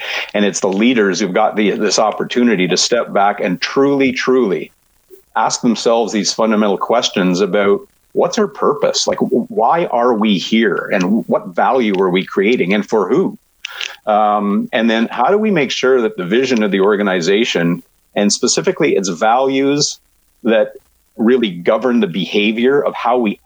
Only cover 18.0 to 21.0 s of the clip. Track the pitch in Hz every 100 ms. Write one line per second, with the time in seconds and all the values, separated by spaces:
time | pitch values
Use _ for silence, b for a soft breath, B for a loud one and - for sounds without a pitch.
18 | _ - 104 - 123 123 165 180 - 98
19 | 95 82 110 123 135 135 139 143 147 -
20 | _ _ _ _ - 110 107 - - _